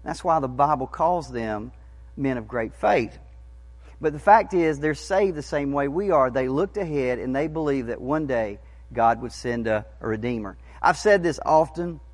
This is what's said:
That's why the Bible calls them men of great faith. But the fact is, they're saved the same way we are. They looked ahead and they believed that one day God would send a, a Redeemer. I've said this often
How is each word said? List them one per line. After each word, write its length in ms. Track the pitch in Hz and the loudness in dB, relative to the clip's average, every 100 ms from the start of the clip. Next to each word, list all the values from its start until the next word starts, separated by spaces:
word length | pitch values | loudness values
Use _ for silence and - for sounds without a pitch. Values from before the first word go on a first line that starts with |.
That's 220 | - 156 | -10 -6
why 160 | 180 160 | 0 0
the 80 | 135 | 0
Bible 380 | 127 143 143 127 | 2 2 2 -2
calls 440 | - 165 180 131 | 0 0 0 -4
them 420 | 123 113 107 117 - - - - - | -6 -4 -6 -8 -16 -20 -20 -18 -4
men 220 | 135 123 | -2 -2
of 100 | 107 | -4
great 260 | 123 113 | -4 -6
faith. 440 | - 202 185 110 - - - - - - - - - | -2 2 2 0 -8 -20 -20 -20 -20 -20 -20 -20 -4
But 120 | 156 | -4
the 60 | 147 | 0
fact 360 | 208 214 165 | 6 6 6
is, 260 | 190 160 143 | 2 2 2
they're 140 | 151 | -2
saved 420 | 143 - 196 196 151 | -2 -2 0 2 -2
the 60 | |
same 300 | 143 151 143 | -4 -4 -2
way 160 | 143 143 | 0 0
we 220 | 156 202 | -2 2
are. 200 | 156 131 | 4 4
They 180 | 127 131 | 2 0
looked 280 | 139 190 208 | 0 -2 -4
ahead 420 | 175 147 127 123 | -4 -2 0 -2
and 180 | 123 131 | -2 -2
they 100 | 160 | -2
believed 420 | 156 151 139 117 | -2 0 0 -2
that 120 | 113 | -6
one 260 | 123 156 147 | -2 -2 0
day 320 | 120 110 104 - - - | -2 -2 -6 -16 -20 -10
God 280 | 117 113 113 | 2 2 2
would 120 | 123 | -4
send 340 | - 127 120 113 | -8 -4 -2 0
a, 180 | 107 - - | -2 -2 -8
a 80 | - | -4
Redeemer. 480 | 110 120 117 101 92 - - | -4 -2 -4 -8 -12 -20 0
I've 160 | - 170 | 0 2
said 260 | 208 202 | 4 4
this 180 | 170 143 | 4 -2
often 560 | - 156 160 170 175 156 - | 2 2 2 -4 -6 -8 -14